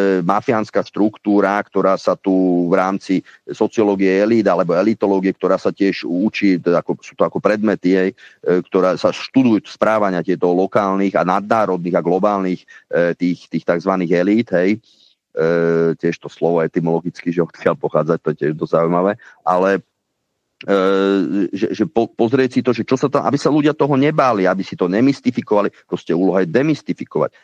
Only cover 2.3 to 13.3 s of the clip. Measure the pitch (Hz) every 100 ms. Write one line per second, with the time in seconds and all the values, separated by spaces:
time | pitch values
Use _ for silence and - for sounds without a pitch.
2.3 | 92 92 87 87 95 92 98 - 92 -
3.3 | - - - 107 - 104 98 95 95 104
4.3 | 117 98 87 87 85 107 110 104 98 95
5.3 | - 92 92 98 87 98 87 - 87 110
6.3 | - 101 90 87 85 - 82 - - 85
7.3 | - 98 107 107 92 90 95 95 - -
8.3 | _ - 90 - 95 92 87 92 - -
9.3 | 135 127 104 - - 107 110 101 90 82
10.3 | 87 90 90 95 113 98 95 98 90 85
11.3 | 98 104 113 101 92 87 90 82 92 104
12.3 | 101 95 90 - - _ 82 87 85 87